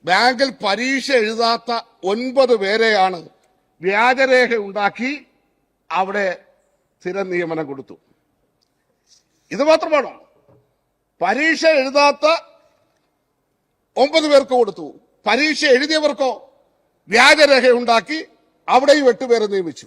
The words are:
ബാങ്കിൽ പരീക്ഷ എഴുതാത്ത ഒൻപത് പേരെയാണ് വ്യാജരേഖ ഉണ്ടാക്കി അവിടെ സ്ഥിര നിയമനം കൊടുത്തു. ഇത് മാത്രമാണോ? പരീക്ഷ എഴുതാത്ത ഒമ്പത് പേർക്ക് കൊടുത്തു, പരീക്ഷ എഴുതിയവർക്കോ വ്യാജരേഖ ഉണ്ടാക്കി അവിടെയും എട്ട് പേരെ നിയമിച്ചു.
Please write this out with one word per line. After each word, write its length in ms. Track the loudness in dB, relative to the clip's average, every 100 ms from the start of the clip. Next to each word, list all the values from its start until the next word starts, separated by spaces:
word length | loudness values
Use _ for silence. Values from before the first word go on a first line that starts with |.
| 0
ബാങ്കിൽ 400 | 2 2 2 -4 -2
പരീക്ഷ 440 | -4 -2 -2 -4 0 0
എഴുതാത്ത 480 | 0 -2 -2 -2 -4 -8 -8 _ -4
ഒൻപത് 440 | -4 -2 0 2 2
പേരെയാണ് 580 | 0 0 2 2 0 -2 -14 _ _ _ _ _
വ്യാജരേഖ 680 | -4 0 2 2 2 2 2 -2 -6
ഉണ്ടാക്കി 460 | -4 -4 -4 -8 -8 _ _ _ _ _ _ _ -6
അവിടെ 260 | -4 -2 -4 -6 _ _ _ _ _ _
സ്ഥിര 220 | -10 -8 -6
നിയമനം 320 | -4 -4 -6 -8
കൊടുത്തു. 260 | -12 -16 -20 _ _ _ _ _ _ _ _ _ _ _ _ _ _ _
ഇത് 80 | -4 2
മാത്രമാണോ? 420 | 2 2 -2 -2 -10 _ _ _ _ _ _ _ _ _ _
പരീക്ഷ 420 | -4 0 -2 0 2 2
എഴുതാത്ത 460 | 0 2 2 2 -2 -2 -6 _ _ _ _ _ _ _ _ _ _ _ _ _ _ -2
ഒമ്പത് 240 | 0 0 2
പേർക്ക് 240 | 2 2 -2
കൊടുത്തു, 260 | -2 -4 -18 -20 _ _ -4
പരീക്ഷ 380 | -2 -2 -2 2
എഴുതിയവർക്കോ 560 | 2 2 0 -2 -2 -4 -6 -14 _ _ _ _ _ _
വ്യാജരേഖ 540 | 4 4 6 6 4 4 2
ഉണ്ടാക്കി 380 | 2 0 0 -12 -12 _ _ _ -4
അവിടെയും 320 | 0 2 4 4
എട്ട് 140 | 0 0
പേരെ 160 | 0 0
നിയമിച്ചു. 340 | -4 -6 -12